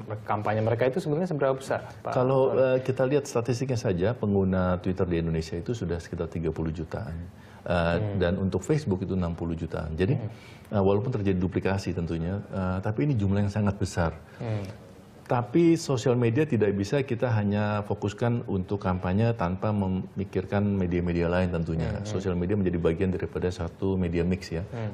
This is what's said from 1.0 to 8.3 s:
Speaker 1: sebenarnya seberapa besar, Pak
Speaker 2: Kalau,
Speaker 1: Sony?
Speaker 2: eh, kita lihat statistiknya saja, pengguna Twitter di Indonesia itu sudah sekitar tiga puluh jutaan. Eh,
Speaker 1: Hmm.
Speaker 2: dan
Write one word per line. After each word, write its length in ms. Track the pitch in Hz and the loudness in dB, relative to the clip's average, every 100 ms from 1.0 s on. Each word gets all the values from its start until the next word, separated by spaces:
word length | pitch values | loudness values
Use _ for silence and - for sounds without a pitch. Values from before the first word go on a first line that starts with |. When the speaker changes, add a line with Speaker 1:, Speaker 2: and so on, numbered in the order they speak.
Speaker 1:
sebenarnya 240 | 156 147 180 | -2 -2 0
seberapa 320 | 151 135 135 | 0 0 0
besar, 320 | - 110 - - | -2 -4 -4 -10
Pak 160 | 120 123 | -4 0
Speaker 2:
Kalau, 400 | 127 135 131 123 | 4 4 4 4
Speaker 1:
Sony? 80 | |
Speaker 2:
eh, 140 | 131 127 127 | 4 4 0
kita 160 | 120 | 0
lihat 240 | 131 143 - | 2 2 2
statistiknya 480 | 120 117 120 135 120 | -2 0 0 0 0
saja, 400 | 117 87 95 120 | 0 2 2 2
pengguna 640 | 107 101 95 92 90 90 | 2 4 4 4 2 2
Twitter 240 | 95 90 | 0 0
di 160 | 90 85 | 2 2
Indonesia 400 | 82 82 80 85 | 0 -2 -2 -6
itu 160 | 85 117 | -4 -4
sudah 240 | 87 85 | -2 -4
sekitar 320 | - 87 82 | -6 -6 -4
tiga 240 | - 82 76 | -2 -4 -2
puluh 160 | 80 | -4
jutaan. 480 | 80 80 82 - 82 87 - - - | -4 -6 -8 -8 -10 -12 -16 -20 -14
Eh, 360 | - 87 85 85 | -2 2 2 2
Speaker 1:
Hmm. 160 | 107 98 | 0 0
Speaker 2:
dan 140 | 87 | 0